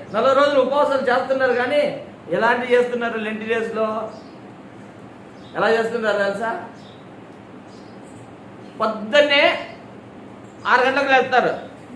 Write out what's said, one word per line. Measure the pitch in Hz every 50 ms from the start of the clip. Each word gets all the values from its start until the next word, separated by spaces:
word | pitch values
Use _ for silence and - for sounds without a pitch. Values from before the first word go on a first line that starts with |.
| - - -
నలభై | 208 240 269 269
రోజులు | 262 285 285 285 269
ఉపవాసాలు | 254 - 269 285 285 277 277 269 226 233
చేస్తున్నారు | 240 254 - 262 269 262 262 254 240
కానీ, | 240 240 254 285 294 - - - - - - - - - -
ఎలాంటి | 160 190 214 233 247 240 240 240 240
చేస్తున్నారు | 247 240 240 240 233 233 233 226 226
లెంటి | 214 214 214 202 214
డేస్‌లో? | 220 226 226 220 - - 220 220 214 214 226 214 - - - - - - - - - - - - - - - - - - - - - - - - - - - - - 165
ఎలా | 165 190 214
చేస్తున్నారు | 226 226 226 - 233 233 220 214 202 202
తెలుసా? | 202 202 196 196 226 226 233 - - - - - - - - - - - - - - - - - - - - - - - - - - - - - - - - - - - - - - - - - - - - -
పొద్దున్నే | 220 220 214 208 202 220 285 294 294 294 285 285 311 349 330 - - - - - - - - - - - - - - - - - - - - - -
ఆరు | 196 220 247 247
గంటలకు | 262 262 285 277 269 269
లేస్తారు, | 262 247 - 254 247 208 160 - - - - - - - - -